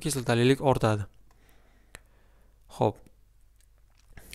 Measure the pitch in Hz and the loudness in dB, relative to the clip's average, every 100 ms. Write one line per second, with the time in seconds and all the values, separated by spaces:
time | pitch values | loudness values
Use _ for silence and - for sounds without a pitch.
0 | 156 139 120 117 123 135 143 123 113 104 | -4 -4 0 2 4 4 2 2 0 -2
1 | 101 - - _ - - _ _ _ - | -6 -14 -20 _ -20 -20 _ _ _ -20
2 | _ _ _ _ _ _ - - 110 - | _ _ _ _ _ _ -18 -4 -2 -2
3 | - - _ _ - - _ _ _ _ | -14 -20 _ _ -20 -20 _ _ _ _
4 | - - - | -20 -20 -18